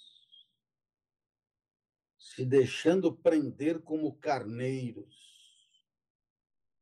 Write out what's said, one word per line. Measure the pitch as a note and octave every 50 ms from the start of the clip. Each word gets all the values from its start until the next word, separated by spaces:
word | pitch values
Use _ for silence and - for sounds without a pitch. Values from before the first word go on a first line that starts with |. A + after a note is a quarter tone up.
| - - _ _ _ _ - - - _ _ _ _ _ _ _ _ _ _ _ _ _ _ _ _ _ _ _ _ _ _ _ _ _ _ _ _ _ _ _ _ _ _ _
se | - - - - B2+
deixando | B2+ C3+ C#3 B2+ - - - - D#3+ F3 F#3+ F3+ E3 -
prender | - _ E3+ E3 D#3 C#3 B2 - - C#3 D#3+ E3 D#3+
como | - - D#3 D#3 D#3 C#3+ B2+ -
carneiros | - D3+ C#3+ B2+ - G#2 A2+ A#2+ B2+ C3 C3+ C3 B2+ A#2+ G#2 G2+ G2+ - _ - - - - - - _ _ _ _ _ _ _ _ _ _ _ _ _ _ _ _ _ _ _ _ _ _ _ _ _ _ _